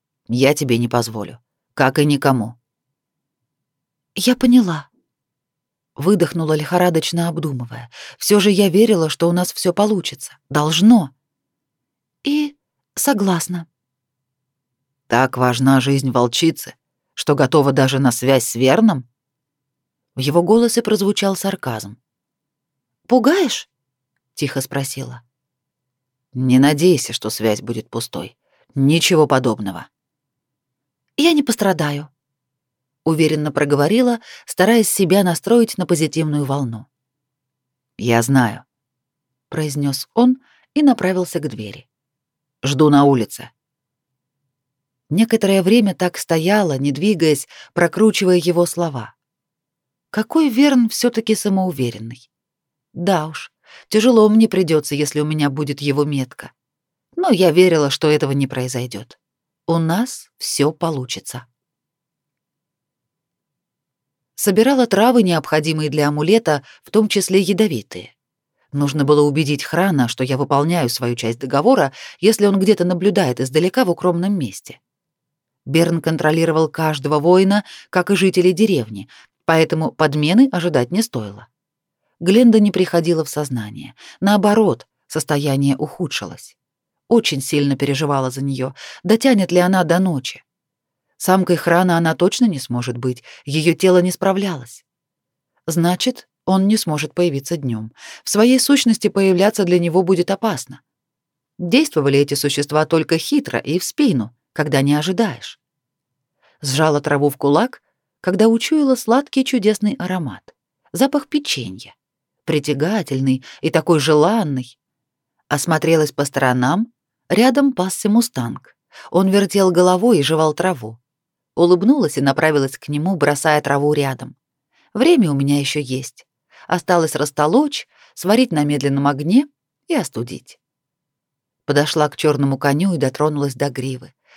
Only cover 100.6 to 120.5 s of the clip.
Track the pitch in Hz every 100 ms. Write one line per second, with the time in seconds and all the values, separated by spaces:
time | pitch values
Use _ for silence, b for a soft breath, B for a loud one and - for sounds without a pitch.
100.6 | - - _ _ _ _ _ _ _ -
101.6 | 175 247 302 156 139 139 143 143 143 -
102.6 | 143 151 156 165 151 165 - 294 - -
103.6 | - 180 - - 285 135 110 _ _ -
104.6 | 147 135 139 147 156 185 214 117 - -
105.6 | _ _ _ _ _ _ _ _ _ _
106.6 | 139 135 160 151 147 143 143 - 143 151
107.6 | 254 - _ _ _ _ 185 190 226 226
108.6 | - 311 277 254 - 254 285 269 262 247
109.6 | 202 208 214 - 180 185 139 95 _ _
110.6 | _ _ _ 170 269 285 - 294 285 139
111.6 | 92 95 - _ _ _ _ _ - 151
112.6 | 147 139 165 214 147 131 135 131 B B
113.6 | 160 160 160 160 143 151 170 226 156 131
114.6 | 123 _ _ _ _ _ _ _ - 147
115.6 | - 156 160 160 151 - 143 139 131 127
116.6 | 127 185 233 _ _ _ - 208 254 262
117.6 | 277 247 185 - 202 220 - 131 117 -
118.6 | _ _ _ B B 180 190 202 202 202
119.6 | 185 175 180 180 233 180 139 160 156